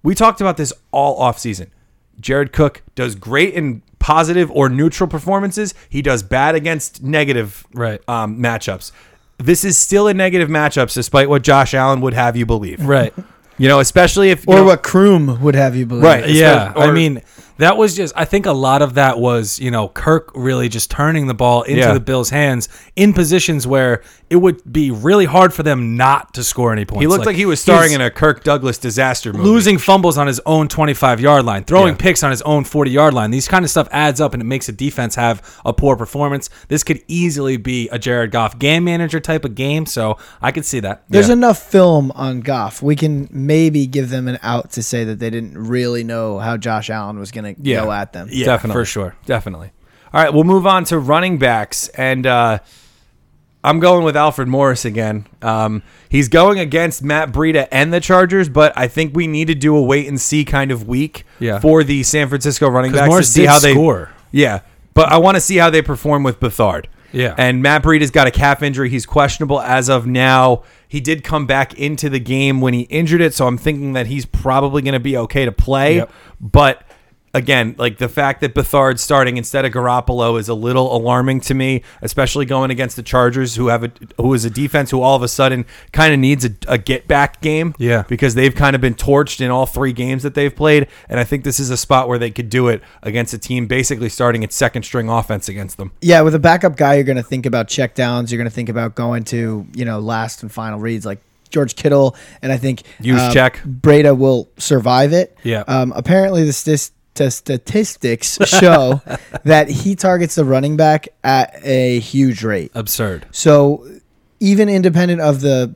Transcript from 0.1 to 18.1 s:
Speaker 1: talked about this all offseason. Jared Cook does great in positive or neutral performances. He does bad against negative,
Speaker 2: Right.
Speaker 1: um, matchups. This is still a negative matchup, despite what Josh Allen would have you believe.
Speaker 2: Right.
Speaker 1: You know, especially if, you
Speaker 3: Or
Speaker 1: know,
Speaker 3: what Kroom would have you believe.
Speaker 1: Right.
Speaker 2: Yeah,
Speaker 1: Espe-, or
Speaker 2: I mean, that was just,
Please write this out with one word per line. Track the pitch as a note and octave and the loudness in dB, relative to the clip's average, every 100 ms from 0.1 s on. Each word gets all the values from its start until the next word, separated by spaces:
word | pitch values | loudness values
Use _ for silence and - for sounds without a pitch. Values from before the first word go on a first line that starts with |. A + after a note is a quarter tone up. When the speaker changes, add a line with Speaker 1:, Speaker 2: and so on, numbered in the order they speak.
Speaker 1:
talked | F#3+ A3 - | 2 0 2
about | G3 E3 | -4 -2
this | C#3+ - _ | -6 -8 _
all | C#3 C#3+ - | -2 -2 0
offseason. | B2+ A#2 A#2 F#2 F2 _ _ _ _ - | -2 -2 -10 -10 -14 _ _ _ _ -14
Jared | B2 C3+ C#3 | -4 -2 0
Cook | - F#3+ - - | 2 0 0 -16
does | - B2 | -8 -8
great | G2+ G#2+ C3+ F#3+ | -8 -4 0 0
in | F3 D3 A2 _ _ | -2 -6 -8 _ _
positive | - D#3 D#3+ F3 D#3+ | 0 2 2 0 0
or | - C3+ | 2 0
neutral | B2+ D#3+ - F3 | 2 -2 0 -4
performances. | D#3 E3+ G3 G3 G#3 G#3 - _ | -4 -4 -2 -2 -4 -8 -10 _
He | C#3 | -4
does | C#3 B2 | -2 -2
bad | F#2+ B2+ C#3+ | -2 0 0
against | D#3+ D#3 D#3+ - - | 0 -2 -6 -8 -10
negative, | C3+ D#3 C#3+ B2 G#2+ - _ | -4 -2 0 -2 -4 -12 _
Speaker 2:
Right. | A#2+ A#2 G#2 - | -6 -6 -6 -6
Speaker 1:
um, | A#2 G#2+ A2 | -4 -4 -4
matchups. | A#2+ A2+ - F#2+ - _ _ _ _ - | -4 -4 -6 -10 -14 _ _ _ _ -6
This | B2 F3 | -2 0
is | G3 - | 0 -2
still | - G3+ G#3 | 0 2 2
a | |
negative | F#3+ F#3+ F3+ D#3 | 2 0 0 0
matchup, | D#3 D3+ C#3+ B2 | 0 0 0 -2
despite | - A#2 C#3 C#3 | -4 0 4 6
what | C#3+ | 4
Josh | C3+ C#3 C3 | 4 4 4
Allen | C3+ C3 C3+ | 2 0 0
would | C3 | -2
have | A#2 A#2+ A#2 | 0 0 0
you | A2+ | -2
believe. | A2+ G#2+ A#2+ | -2 -4 -6
Speaker 2:
Right. | C#3 C#3 A2 - - _ _ - | 0 2 2 -6 -18 _ _ 0
Speaker 1:
You | C3+ | 4
know, | C#3 | 4
especially | C3 F#3 F3 F#3+ F#3+ | 4 4 4 4 2
if, | F3 - | 2 4
you | |
Speaker 3:
Or | F#3+ | 6
Speaker 1:
know, | |
Speaker 3:
what | F#3+ E3+ | 8 4
Kroom | - F#3 G3+ F3+ C#3 A#2+ | 2 4 6 6 2 0
would | D3 | 2
have | C#3 C3+ B2 | 2 2 0
you | A#2 | -4
believe. | A#2+ | 4
Speaker 1:
Right. | D#3+ C3+ D3 | 4 4 2
Speaker 2:
Yeah, | D#3 D#3 C3 G2 | 4 6 4 0
Speaker 1:
Espe-, | D3+ | 2
or | |
Speaker 2:
I | D3 | 2
mean, | D#3+ D#3+ C3 _ - _ - | 4 0 -2 _ -20 _ 0
that | E3 G#3+ | 2 4
was | G#3+ | 2
just, | E3+ F3 | 0 -6